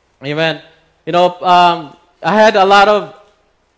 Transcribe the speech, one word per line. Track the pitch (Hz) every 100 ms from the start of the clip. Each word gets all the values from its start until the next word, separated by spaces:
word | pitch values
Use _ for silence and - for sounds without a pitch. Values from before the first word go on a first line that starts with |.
| _ _
Amen. | 135 147 160 151 - _ _ _
You | -
know, | 175 180 180
um, | 190 180 175 170 147 - _ _
I | 160
had | 208 214 214
a |
lot | 190 202 202
of, | 208 170 - _ _ _ _ _